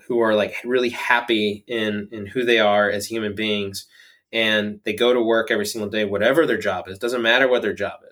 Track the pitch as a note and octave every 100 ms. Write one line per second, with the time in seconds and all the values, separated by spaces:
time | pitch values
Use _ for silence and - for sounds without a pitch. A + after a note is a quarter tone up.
0 | - A#2+ A2+ G#2+ G2 - A#2+ B2+ B2 A#2+
1 | - A#2+ B2 A2+ G#2 G2+ - A#2 G#2+ G#2
2 | G2+ A2+ G2 B2+ A#2+ A#2 G#2 G#2 G#2 G2+
3 | G2+ A2+ G#2+ G2 G#2+ G#2 G2 F#2+ - -
4 | - _ _ A2+ A2 G#2+ G#2 G#2 - G#2
5 | A#2 B2 A2+ A2+ A2 A2 G#2 A#2 G#2 G#2+
6 | G#2 G2 A2 C#3 D3+ A2 G2 F#2 E2+ F#2+
7 | A#2+ B2 A2+ B2 C3 B2 G#2+ F#2 F#2+ -
8 | -